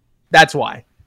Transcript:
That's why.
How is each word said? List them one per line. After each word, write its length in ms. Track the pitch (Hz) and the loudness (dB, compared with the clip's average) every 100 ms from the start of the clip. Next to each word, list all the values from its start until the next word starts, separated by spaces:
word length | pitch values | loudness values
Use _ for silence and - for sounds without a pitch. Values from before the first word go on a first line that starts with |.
| _ _ _ | _ _ _
That's 220 | 165 156 | 2 2
why. 300 | 143 139 - _ _ | -2 -10 -12 _ _